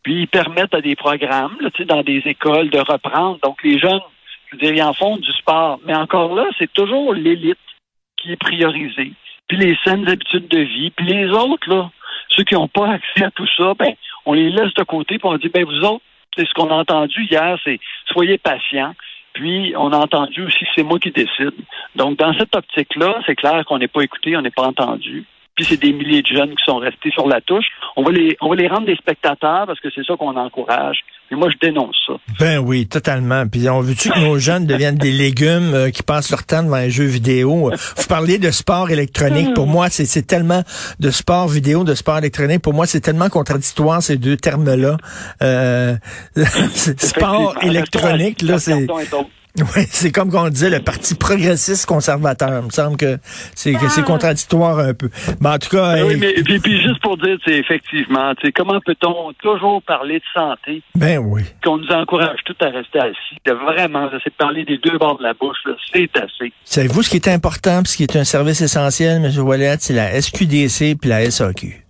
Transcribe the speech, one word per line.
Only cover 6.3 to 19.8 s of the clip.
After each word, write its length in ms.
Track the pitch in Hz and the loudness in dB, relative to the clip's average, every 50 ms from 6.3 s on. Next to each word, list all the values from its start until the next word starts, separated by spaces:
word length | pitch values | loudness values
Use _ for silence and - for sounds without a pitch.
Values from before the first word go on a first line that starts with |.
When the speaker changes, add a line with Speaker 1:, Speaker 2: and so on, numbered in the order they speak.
| 175 | 0
Speaker 1:
là, 120 | 208 262 403 - | 0 -2 -2 -2
c'est 140 | - 170 - _ | -4 -6 -2 _
toujours 400 | 202 202 202 240 277 285 269 196 | 0 0 2 0 0 0 0 -2
l'élite 440 | 165 156 165 170 175 160 - 370 _ _ - - _ _ _ _ _ _ _ _ | 2 2 2 0 2 0 -2 -2 _ _ -20 -20 _ _ _ _ _ _ _ _
qui 140 | - - 175 | -12 -10 -10
est 60 | 175 | -10
priorisée. 760 | - - - 175 170 165 160 151 151 151 135 110 - 131 135 - _ _ - - - _ | -6 -4 -4 0 0 0 0 0 -4 -8 -8 -6 -6 -8 -8 -8 _ _ -20 -20 -20 _
Puis 100 | - 175 | -6 0
les 200 | 185 196 175 170 - - | 2 4 2 2 2 2
saines 240 | 190 185 202 196 | 0 0 2 2
habitudes 400 | 175 185 185 - - - 180 175 | 0 0 -2 -2 -4 -4 -4 0
de 120 | - 170 160 | 0 0 0
vie. 300 | 147 131 110 123 151 175 _ | 0 0 -2 -6 -6 -6 _
Puis 100 | - 175 | -4 -2
les 220 | 175 190 202 196 185 | 0 0 0 0 2
autres, 400 | 196 220 240 262 339 320 - - | 2 2 2 2 0 -2 0 0
là, 220 | 185 190 180 175 _ _ - - - - - - | 0 0 0 -4 _ _ -16 -14 -14 -14 -4 -2
ceux 140 | - - 196 | 0 0 2
qui 100 | - 208 | 2 2
n'ont 120 | 175 156 147 | 0 0 0
pas 200 | - 202 202 208 214 | 0 0 0 0 0
accès 300 | 170 - - - 196 202 | -2 -4 -2 0 0 0
à 60 | - | 0
tout 160 | _ - 185 214 - | _ -6 -4 -2 0
ça, 160 | - - 185 - | 2 2 0 2
ben, 160 | - - 294 - _ - - - - _ | 2 0 0 0 _ -16 -20 -20 -8 _
on 80 | 147 147 | 0 2
les 160 | 156 160 165 | 2 2 2
laisse 240 | 180 214 214 202 - | 2 0 0 0 0
de 80 | - 185 | -2 -2
côté, 360 | - 160 160 151 - 196 226 | -2 -4 -4 -4 -4 -6 -2
puis 80 | - | -2
on 100 | 190 160 | -2 -2
dit, 120 | 147 156 165 | -2 -4 -2
ben, 160 | 165 180 175 | 0 0 0
vous 160 | 147 147 147 180 | 0 -2 0 0
autres, 180 | 208 220 240 _ _ _ _ _ _ - | 0 0 -2 _ _ _ _ _ _ -4
c'est 100 | - 170 | -4 -4
ce 60 | 156 - | -2 0
qu'on 160 | 160 170 156 | 0 0 2
a 40 | 160 | 2
entendu 520 | 160 160 - 175 156 151 143 - 226 226 190 | 0 2 2 0 0 0 -2 -2 -6 -2 0
hier, 280 | 160 156 160 175 180 160 - | 0 0 2 0 -2 -2 -4
c'est 140 | 151 127 107 - - - - - - | -6 -6 -6 -8 -14 -16 -12 -8 -4
soyez 260 | - 175 175 185 196 | 0 0 2 2 0
patients. 560 | - _ 170 139 120 - - 143 139 135 131 175 - - - - - _ _ _ | 0 _ -4 -4 -2 -4 -4 -4 -4 -4 -4 -8 -14 -20 -20 -20 -20 _ _ _
Puis, 400 | - 139 165 180 190 196 151 - | -8 -6 -4 -4 -2 -4 -4 -2
on 140 | 151 | -2